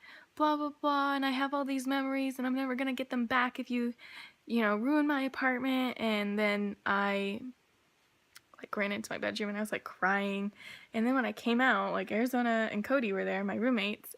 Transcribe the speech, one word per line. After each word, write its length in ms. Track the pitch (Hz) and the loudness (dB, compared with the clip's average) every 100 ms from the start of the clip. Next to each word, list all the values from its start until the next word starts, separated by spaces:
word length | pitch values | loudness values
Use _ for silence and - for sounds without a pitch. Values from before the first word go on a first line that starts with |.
| - - - - | -20 -20 -16 0
blah, 200 | 302 302 | 2 2
blah, 140 | 294 285 | -2 -2
blah, 340 | 294 285 277 | 0 2 2
and 100 | 277 | 2
I 60 | 269 | 0
have 240 | 262 277 | 0 0
all 100 | 285 | 0
these 220 | 277 269 254 | 0 -2 0
memories 520 | 277 269 269 269 262 | 0 0 0 0 -2
and 80 | 254 | -2
I'm 80 | |
never 200 | 254 269 | 0 0
gonna 180 | 254 269 | 0 -2
get 180 | 254 262 | -2 -2
them 160 | 254 233 | -2 0
back 320 | 262 247 - | 2 0 -2
if 120 | 247 | -4
you, 240 | 240 240 240 - - - - - | -2 -2 -4 -14 -18 -18 -20 -2
you 140 | 233 | 2
know, 160 | 214 208 | 2 2
ruin 300 | 240 302 294 | 4 4 4
my 160 | 285 | 2
apartment. 760 | 269 - 262 247 262 262 254 - | 0 0 0 0 0 0 0 0
And 400 | 220 214 202 208 | 0 0 0 2
then 380 | 214 208 202 202 - | 2 2 -2 -4 -2
I, 540 | 196 202 202 196 208 254 - _ _ _ _ _ _ _ - - - | 0 2 0 -2 -6 -10 -14 _ _ _ _ _ _ _ -20 -20 -20
like, 180 | - - | -8 -4
ran 160 | 202 | -2
into 180 | 208 220 | -4 -6
my 80 | - | -4
bedroom 300 | 208 208 208 | -4 -4 -4
and 100 | 208 | -4
I 20 | |
was, 120 | 214 | -4
like, 120 | - | -6
crying. 680 | - - 190 196 202 196 202 - - - - | -8 -2 0 2 0 -2 -4 -8 -16 -18 -8
And 120 | 233 226 | -2 0
then 80 | |
when 100 | 269 | 2
I 80 | 220 | 0
came 280 | 214 - 233 | -2 0 2
out, 320 | 262 208 196 | 4 4 2
like, 200 | 185 190 | -2 0
Arizona 560 | 208 247 247 240 226 220 | 0 0 2 2 2 0
and 140 | 208 | -2
Cody 280 | 208 269 226 | 0 2 2
were 120 | 190 | 0
there, 180 | 190 190 | -2 -2
my 140 | 196 208 | -2 0
roommates, 580 | 233 240 202 208 - | 0 2 0 -4 -10